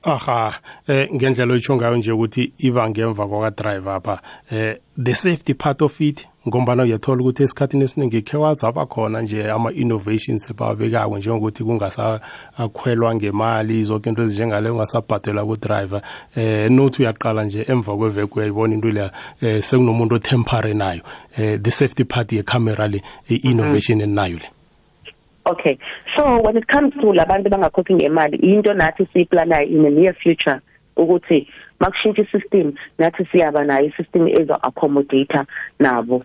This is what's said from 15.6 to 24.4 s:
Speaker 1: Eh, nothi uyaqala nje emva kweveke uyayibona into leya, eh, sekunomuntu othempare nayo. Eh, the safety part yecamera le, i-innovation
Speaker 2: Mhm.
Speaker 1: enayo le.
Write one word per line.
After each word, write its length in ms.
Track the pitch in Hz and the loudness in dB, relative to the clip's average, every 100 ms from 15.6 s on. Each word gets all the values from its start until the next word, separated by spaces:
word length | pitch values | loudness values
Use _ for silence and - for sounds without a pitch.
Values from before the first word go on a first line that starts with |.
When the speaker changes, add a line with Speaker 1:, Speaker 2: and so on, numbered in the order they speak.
| 104 104 98 101 - - - - | -2 -4 -2 -8 -10 -18 -12 -4
Speaker 1:
Eh, 360 | 110 107 107 | -2 0 4
nothi 300 | 127 135 131 | 4 4 2
uyaqala 420 | 120 110 117 110 | -2 0 -4 -2
nje 220 | 104 101 110 | -4 -6 -2
emva 300 | 127 104 101 | -2 -2 -2
kweveke 360 | 110 101 104 - | -2 -2 -4 -4
uyayibona 380 | 107 104 113 107 | -4 -2 0 0
into 160 | 113 | -2
leya, 200 | 104 98 - - - | -2 -6 -10 -20 -6
eh, 220 | 117 107 | -2 0
sekunomuntu 520 | - 131 123 113 117 117 | 2 2 4 2 2 0
othempare 580 | - 131 113 117 110 | 0 0 0 -2 -2
nayo. 280 | 104 98 85 - - - - | -2 -4 -6 -12 -20 -16 -4
Eh, 220 | 107 104 | -2 0
the 100 | 107 | 0
safety 320 | - 135 - | 2 0 0
part 280 | 127 127 113 | -2 -2 -2
yecamera 560 | 110 101 123 113 107 107 | -4 -2 0 0 0 -2
le, 140 | 101 - - - | -4 -8 -20 -4
i-innovation 680 | - 127 117 110 143 - 110 | 0 2 2 2 2 2 0
Speaker 2:
Mhm. 120 | 104 | 0
Speaker 1:
enayo 280 | 101 95 | 0 -2
le. 120 | 85 | -4